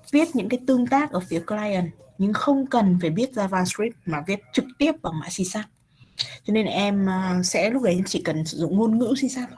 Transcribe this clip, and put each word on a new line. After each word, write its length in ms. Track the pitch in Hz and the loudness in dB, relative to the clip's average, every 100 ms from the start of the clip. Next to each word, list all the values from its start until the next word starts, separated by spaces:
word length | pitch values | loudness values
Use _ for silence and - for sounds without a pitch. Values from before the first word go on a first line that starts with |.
| - | 0
viết 240 | 294 320 247 | 2 4 0
những 120 | 196 | -2
cái 120 | 247 - | -2 2
tương 200 | 254 247 | 2 4
tác 240 | 269 294 | 2 2
ở 100 | 185 | -2
phía 200 | 185 165 | -2 -4
client 500 | 165 214 214 190 175 - - - | -4 -4 -2 -2 -2 -6 -20 -2
nhưng 140 | 196 | 0
không 340 | 208 - 277 269 | 0 2 2 2
cần 320 | 240 202 180 | 2 4 4
phải 100 | 170 | 2
biết 200 | 160 254 | 0 -2
JavaScript 600 | 254 190 185 180 - 220 - 180 | -2 -2 0 -2 -2 -4 -4 -6
mà 180 | 151 - | -4 -4
viết 140 | 202 - | -6 -2
trực 120 | - - - | -4 -4 -2
tiếp 140 | 294 311 | 0 0
bằng 180 | - 160 | -6 -8
mã 60 | 151 | -8
C 200 | - 180 | -6 -4
sharp. 200 | 214 214 _ _ _ - - - - | -4 -10 _ _ _ -20 -12 -12 -10
Cho 80 | - | -2
nên 140 | 214 202 | 0 2
em, 400 | - 202 202 190 | 0 0 2 2
ờ, 360 | 185 190 180 | 0 0 0
sẽ 280 | 180 - 196 | 2 2 2
lúc 120 | 254 | 2
đấy 200 | 226 175 196 | 2 2 0
chỉ 160 | 175 | -2
cần 220 | - 156 | -2 -2
sử 140 | 156 147 | -4 -4
dụng 180 | 160 185 | 0 2
ngôn 220 | 220 226 | 2 2
ngữ 160 | 233 | 2
C 160 | 262 262 | 0 -2
sharp, 180 | 254 247 | -4 -8